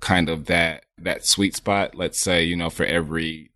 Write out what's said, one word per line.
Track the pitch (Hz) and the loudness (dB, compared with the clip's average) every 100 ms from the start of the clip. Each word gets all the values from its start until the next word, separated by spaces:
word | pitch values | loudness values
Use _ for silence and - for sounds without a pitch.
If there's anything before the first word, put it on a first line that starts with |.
kind | - 92 82 | 0 2 2
of | 80 73 | -2 0
that, | 85 82 78 - - | 2 2 -2 -14 -10
that | 85 - - | -6 -4 0
sweet | - 95 - | 2 2 0
spot, | - 101 95 - | 0 0 0 -2
let's | 87 - | -4 -2
say, | 95 87 | 2 2
you | 82 87 | 2 0
know, | 82 | -4
for | - - | -2 0
every | 85 76 80 80 80 76 | 0 0 -2 -4 -6 -14